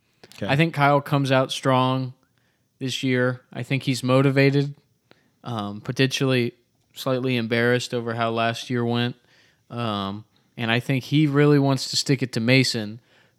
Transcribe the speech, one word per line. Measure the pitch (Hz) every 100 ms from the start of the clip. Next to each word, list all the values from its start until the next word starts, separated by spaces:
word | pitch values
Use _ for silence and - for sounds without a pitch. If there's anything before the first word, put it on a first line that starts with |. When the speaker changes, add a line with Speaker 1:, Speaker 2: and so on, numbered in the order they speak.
| _ _ - -
Speaker 1:
Okay. | 101
Speaker 2:
I | 139
think | 165
Kyle | 143 143 143
comes | 139 143 135
out | 135 131
strong | - 139 127 127 131 127 - _ _ _ _ _ -
this | 135 -
year. | 135 127 127 123 -
I | -
think | 127 135
he's | 139 123
motivated, | 127 131 139 135 139 139 143 143 _ _ _ _ _ _
um, | - 113 101 104
potentially | - 131 131 - 135 127 120 - _ _ _
slightly | - 135 131 131 123
embarrassed | 113 117 120 123 -
over | 123 117
how | 113 113
last | 113 113 117 -
year | 123
went. | 117 120 120 - _ _ _ _ -
Um, | 120 117 101 98 104 - _ _ -
and | 113
I | 120
think | - 135
he | - 147 151
really | 139 147 147
wants | 139 135 -
to | -
stick | - 131
it | 127
to | 123
Mason, | 113 131 127 117 104 113 _ _ _